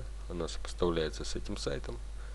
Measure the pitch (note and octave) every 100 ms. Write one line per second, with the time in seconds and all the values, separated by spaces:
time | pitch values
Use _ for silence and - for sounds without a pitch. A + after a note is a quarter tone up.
0 | B2 - - F2 D#2+ - - - F2 E2
1 | D#2 - - - - G2+ - C#2 - -
2 | - - -